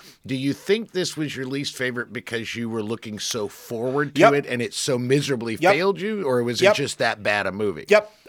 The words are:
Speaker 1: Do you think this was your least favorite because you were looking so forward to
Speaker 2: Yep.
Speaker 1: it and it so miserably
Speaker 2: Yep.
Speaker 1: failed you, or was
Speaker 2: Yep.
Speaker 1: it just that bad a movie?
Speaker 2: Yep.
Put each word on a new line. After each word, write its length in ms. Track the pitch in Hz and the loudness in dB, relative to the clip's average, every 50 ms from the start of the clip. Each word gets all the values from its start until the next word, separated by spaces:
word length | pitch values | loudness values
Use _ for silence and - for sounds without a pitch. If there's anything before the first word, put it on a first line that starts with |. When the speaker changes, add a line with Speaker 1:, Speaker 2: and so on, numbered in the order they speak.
| - - - _ - | -20 -20 -20 _ -8
Speaker 1:
Do 100 | 101 131 | -6 -4
you 180 | 131 135 139 139 | -2 -2 -2 -2
think 380 | - - - 202 226 226 - - | -2 0 0 0 0 -2 -4 -4
this 240 | 180 180 - - 147 | -4 -4 -2 -4 -4
was 180 | 156 139 98 | -6 -6 -6
your 100 | 120 135 | -6 -6
least 300 | 127 135 143 143 - - | -6 -4 -6 -6 -6 -6
favorite 380 | - 131 123 120 123 117 - 101 | -4 -4 -4 -4 -4 -6 -8 -8
because 420 | 117 - - 117 117 113 - - | -12 -8 -6 -6 -6 -6 -6 -6
you 140 | 117 117 113 | -6 -6 -4
were 120 | 113 113 | -2 -2
looking 380 | 107 104 117 110 - 113 107 101 | -2 -2 -4 -6 -8 -10 -10 -8
so 300 | - - - 117 104 95 | -6 -6 -4 -4 -4 -6
forward 680 | - - - - 120 113 117 131 127 143 147 143 147 | -8 -10 -12 -10 -6 -4 -2 -2 0 0 0 0 2
to 60 | 139 | 4
Speaker 2:
Yep. 120 | 175 214 143 | 6 6 6
Speaker 1:
it 120 | 143 139 | 4 0
and 160 | - 123 120 | 0 -2 -2
it 120 | 120 101 - | -4 -4 -4
so 240 | - - - 135 123 | -4 -2 -2 0 0
miserably 600 | 123 123 135 147 143 147 139 117 113 117 113 98 | 2 2 2 2 2 2 -2 -2 -2 -4 -2 2
Speaker 2:
Yep. 140 | 156 180 196 | 4 4 4
Speaker 1:
failed 260 | 151 180 196 196 156 | 4 4 0 0 0
you, 240 | 180 214 220 208 185 | -2 -4 -4 -2 0
or 160 | 139 127 123 120 | 0 2 2 2
was 180 | 120 120 107 | 0 2 4
Speaker 2:
Yep. 120 | - 196 208 | 6 6 6
Speaker 1:
it 40 | 143 | 4
just 200 | 143 120 - - | 2 -2 -2 0
that 220 | 127 117 107 107 | 0 0 0 0
bad 240 | 101 107 104 104 98 | 0 0 2 2 2
a 60 | 95 | 0
movie? 320 | 90 101 107 104 90 76 - - | -2 -2 -2 -2 -2 -2 2 6
Speaker 2:
Yep. 200 | 196 214 208 - - _ - | 6 6 4 2 -6 _ -6